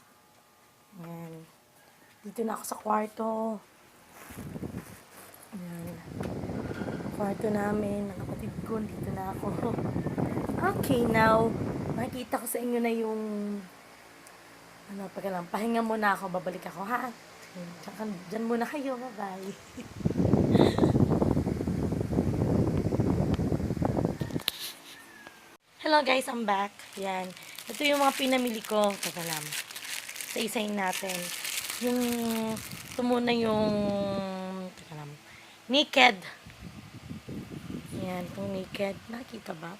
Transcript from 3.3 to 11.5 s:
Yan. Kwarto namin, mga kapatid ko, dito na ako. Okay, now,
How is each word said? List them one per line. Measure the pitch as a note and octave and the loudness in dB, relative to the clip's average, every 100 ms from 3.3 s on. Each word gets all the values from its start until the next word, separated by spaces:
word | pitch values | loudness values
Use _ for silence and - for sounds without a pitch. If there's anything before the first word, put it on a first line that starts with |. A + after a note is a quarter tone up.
| A3 A3+ G#3 - - - - - - - - - - - - - - - - - - - | 0 -2 -4 -10 -20 -20 -20 -20 -20 -16 -12 -10 -8 -8 -8 -12 -18 -20 -20 -20 -20 -14
Yan. | G3+ F3 E3+ E3+ E3+ - - - - - - - - - - - | -10 -10 -8 -10 -10 -10 -8 -6 -6 -6 -6 -6 -4 -4 -4 -6
Kwarto | - G3+ G3+ A3 | -2 -2 0 0
namin, | G#3 G3+ G#3+ G#3 G3+ G3+ | 2 2 2 0 -2 -4
mga | F#3+ | -6
kapatid | - G#3+ G#3+ - - | -6 -6 -6 -6 -4
ko, | A3 | -4
dito | G#3+ - G3 | -4 -6 -6
na | F#3+ F#3+ | -4 -4
ako. | F#3+ G#3 - A#3+ A3 - - - - - - - - F4+ | -4 -2 0 0 0 0 0 -2 0 0 -2 -2 2 2
Okay, | G4 - B3+ A#3 | 2 4 4 6
now, | A3 A3 A3 A3+ | 8 8 8 6